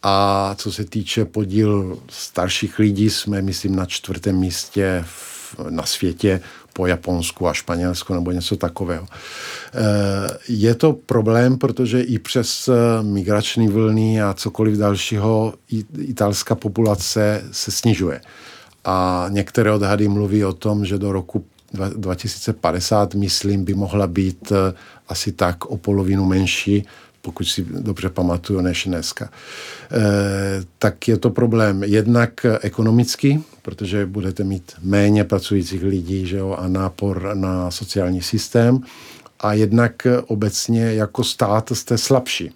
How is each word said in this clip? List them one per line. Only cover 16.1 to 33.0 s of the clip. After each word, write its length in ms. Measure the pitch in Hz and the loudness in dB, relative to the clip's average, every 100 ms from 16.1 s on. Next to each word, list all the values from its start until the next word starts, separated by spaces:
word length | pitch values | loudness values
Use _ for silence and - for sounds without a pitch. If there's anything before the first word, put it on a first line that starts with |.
| 117 104 101 - 113 | 0 0 0 -2 -2
populace 880 | 110 98 113 101 - 113 104 107 117 | -2 2 2 2 0 0 2 0 -4
se 200 | - - | -8 -6
snižuje. 500 | - 120 98 92 65 - - - - - _ - | 0 0 2 0 -4 -12 -20 -20 -20 -20 _ -2
A 400 | 92 90 90 90 | 0 2 0 -2
některé 420 | 101 98 - 110 | -2 -2 2 2
odhady 360 | 107 101 104 104 | 2 2 2 2
mluví 380 | 101 104 104 98 | 2 2 2 0
o 80 | |
tom, 320 | 90 110 104 98 | -2 -2 0 -2
že 120 | 98 | -2
do 140 | 101 | -2
roku 340 | 95 90 107 95 _ _ | -2 -4 -8 -8 _ _
dva-, 160 | 98 95 | -6 -6
dva 260 | 107 92 90 | -4 -4 -4
tisíce 380 | 110 - - | -6 -6 -6
padesát, 640 | - 82 85 - 107 98 101 | -2 0 0 2 2 2 0
myslím, 500 | 98 - 101 98 92 | -2 0 0 0 0
by 80 | |
mohla 340 | 98 98 101 98 | -2 0 0 0
být, 440 | 87 95 90 - | 0 0 -2 0
eh, 220 | 101 95 90 - - - | 2 2 -2 -16 -20 -10
asi 220 | 92 - | -6 -6
tak 340 | 90 90 87 - | 0 0 0 -6
o 120 | 110 | -6
polovinu 480 | - 101 95 98 95 | -2 0 2 2 2
menší, 600 | 92 92 - - 101 101 - - _ - | 2 2 -2 0 0 0 -14 -20 _ -16
pokud 160 | - | -8
si 220 | 110 - 85 | -6 -4 -6
dobře 400 | - 90 92 95 | -6 -6 -4 -4
pamatuju, 520 | 87 90 87 - 98 | 0 0 0 0 0
než 240 | 90 85 98 | 0 -2 -2
dneska. 440 | 87 80 - - | -4 -4 -8 -12
Eh, 1300 | - - - - - - 123 107 101 101 98 98 98 92 _ | -14 -18 -16 -16 -16 -4 2 4 4 2 0 -2 -4 -8 _
tak 280 | 107 95 - | -2 0 0
je 100 | 107 | 2
to 120 | 123 | 2
problém 540 | 95 120 113 107 95 | 2 2 4 4 2
jednak 640 | 98 104 107 120 117 - 123 110 | 2 2 4 4 4 2 0 2
ekonomický, 840 | 104 - 113 117 | -2 0 4 4